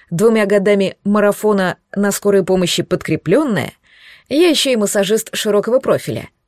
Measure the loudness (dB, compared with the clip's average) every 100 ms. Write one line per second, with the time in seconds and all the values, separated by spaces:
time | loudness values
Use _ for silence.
0 | -8 0 2 2 2 2 2 2 0 -4
1 | -2 2 2 0 0 0 0 -4 _ -4
2 | -2 -2 0 0 2 0 0 -2 -4 -4
3 | -4 -4 0 0 2 -2 -4 -10 _ _
4 | -20 -20 -4 2 2 2 0 0 0 0
5 | 0 0 -2 -6 -2 0 2 0 0 -2
6 | -2 -8 -8 _